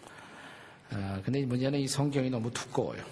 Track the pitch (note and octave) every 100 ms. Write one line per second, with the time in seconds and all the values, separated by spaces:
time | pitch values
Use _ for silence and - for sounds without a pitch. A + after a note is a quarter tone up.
0 | - - - - - - - - - G#2
1 | G2 G2 G2+ C3+ C3 B2 C3 C#3+ C3+ -
2 | C#3+ C#3 B2+ B2 A#2 A#2 - - F2 G#2
3 | -